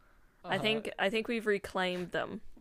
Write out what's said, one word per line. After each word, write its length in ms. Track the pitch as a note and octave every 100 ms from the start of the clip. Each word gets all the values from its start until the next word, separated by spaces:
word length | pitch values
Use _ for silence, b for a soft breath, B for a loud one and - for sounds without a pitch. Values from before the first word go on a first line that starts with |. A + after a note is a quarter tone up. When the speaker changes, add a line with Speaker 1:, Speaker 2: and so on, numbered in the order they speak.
| - - - _
Speaker 1:
I 100 | F3+ F#3
Speaker 2:
Uh-huh. 60 |
Speaker 1:
think, 280 | G#3+ A3 G#3+ -
I 120 | F#3+
think 160 | A3 A3
we've 200 | A#3 G#3+
reclaimed 680 | G3+ - F#3+ F3+ F3+ F3
them 300 | D#3 - A3 - -